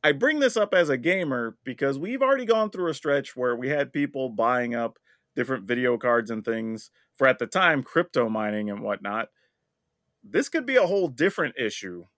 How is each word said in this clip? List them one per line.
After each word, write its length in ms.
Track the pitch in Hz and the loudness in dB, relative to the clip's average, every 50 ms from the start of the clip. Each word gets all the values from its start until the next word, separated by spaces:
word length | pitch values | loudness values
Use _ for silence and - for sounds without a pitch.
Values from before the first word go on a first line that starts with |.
| - | 4
I 100 | 151 147 | 2 2
bring 260 | 139 226 285 311 302 | 4 2 2 2 2
this 160 | 277 254 - | 0 2 2
up 180 | 226 208 202 - | 2 0 2 4
as 160 | 185 175 151 | 2 4 4
a 80 | 139 123 | 2 0
gamer 600 | 123 165 185 190 180 147 131 123 117 113 110 _ _ | 2 0 0 0 0 -2 -2 -2 -4 -6 -8 _ _
because 360 | - 127 - - 139 139 139 | -12 -6 -2 -2 -2 0 -2
we've 220 | 156 202 247 262 | -4 -6 -2 0
already 240 | 269 262 277 269 254 | 2 2 2 0 2
gone 240 | 214 233 220 220 214 | 0 2 2 2 -2
through 200 | - 185 180 165 | -2 -4 -4 -4
a 40 | 151 | -4
stretch 420 | - - 151 143 139 131 - - | -4 -2 0 0 0 0 -4 -8
where 200 | 127 127 123 120 | -4 -2 -2 -2
we 140 | 117 127 131 | -2 -2 -2
had 220 | 147 147 143 131 | 0 -2 -2 -2
people 380 | _ 147 143 143 143 139 131 127 | _ -2 -2 -2 -2 -4 -4 -4
buying 440 | 113 104 113 117 127 123 123 120 120 | -2 0 2 2 2 2 0 -2 -2
up 260 | 120 117 113 - _ _ _ _ _ _ _ _ | -4 -4 -4 -6 _ _ _ _ _ _ _ _
different 300 | - 123 120 131 120 98 | -6 -2 -2 -4 -6 -2
video 320 | 95 120 123 127 123 120 113 | -2 -2 0 2 0 0 2
cards 340 | - 123 120 120 117 107 | 2 2 2 2 2 -2
and 140 | 117 110 104 | -6 -6 -4
things 460 | - 113 113 113 113 113 110 - - _ _ _ _ _ | -4 -4 -2 -4 -6 -8 -8 -12 -16 _ _ _ _ _
for, 140 | - 135 131 | 2 4 4
at 120 | 127 - | 4 4
the 80 | 120 110 | -2 -2
time, 360 | - 185 185 175 156 143 123 | 0 2 4 4 2 2 -2
crypto 460 | - - 165 175 175 - 139 120 113 | 0 0 0 0 2 0 0 0 0
mining 400 | 110 110 107 107 104 107 107 104 | 0 -2 -2 -2 -2 -2 -4 -4
and 120 | 101 101 | -6 -6
whatnot. 480 | - 107 101 98 98 101 101 110 117 - _ _ _ _ _ _ _ _ _ _ _ _ _ _ _ _ _ _ _ | -4 -4 -4 -4 -4 -6 -4 -4 -6 -6 _ _ _ _ _ _ _ _ _ _ _ _ _ _ _ _ _ _ _
This 240 | - 104 - 277 - | -2 0 0 0 0
could 180 | - 330 254 | -4 -6 -4
be 120 | 240 262 254 | 2 4 4
a 100 | 202 170 | 4 4
whole 200 | 196 202 185 156 | 2 0 0 -2
different 460 | 131 117 151 196 196 - 165 147 - 139 | 0 0 0 0 0 0 -4 -4 -2 -4
issue 480 | 123 107 - - - 95 90 87 82 _ _ | -4 -4 -4 -6 -10 -12 -12 -12 -16 _ _